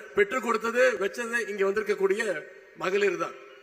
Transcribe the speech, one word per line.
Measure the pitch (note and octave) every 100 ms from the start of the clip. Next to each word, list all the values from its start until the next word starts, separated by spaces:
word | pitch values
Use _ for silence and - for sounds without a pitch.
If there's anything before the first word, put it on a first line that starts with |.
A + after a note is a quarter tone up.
| -
பெற்றுக் | G3+ G3+ B3+
கொடுத்தது, | A#3 A3 A3+ A#3+ B3+
வச்சது | G3 G3 B3 A#3 A#3+ G3
இங்க | G3+
வந்திருக்கக்கூடிய | G3 G#3 G#3 G3 F#3+ G#3 A3 D#3 - - - E3
மகளிர் | F3 G3+ G3+ E3+
தான். | - - - -